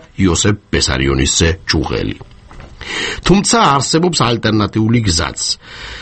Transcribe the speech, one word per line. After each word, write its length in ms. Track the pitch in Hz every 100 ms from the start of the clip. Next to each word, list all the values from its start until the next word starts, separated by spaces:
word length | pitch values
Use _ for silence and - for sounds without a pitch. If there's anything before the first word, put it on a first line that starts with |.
| -
იოსებ 420 | - 95 82 101 101 -
ბესარიონის 680 | - - 65 67 67 67
ძე 160 | - 82 85
ჯუღელი. 560 | - 78 62 57 50 - - - - - - - - - - -
თუმცა 380 | - 190 208 233 180
არსებობს 500 | 139 - 160 180 165
ალტერნატიული 760 | 120 113 107 107 101 113 110 120
გზაც. 380 | 104 78 71 - - - - - - -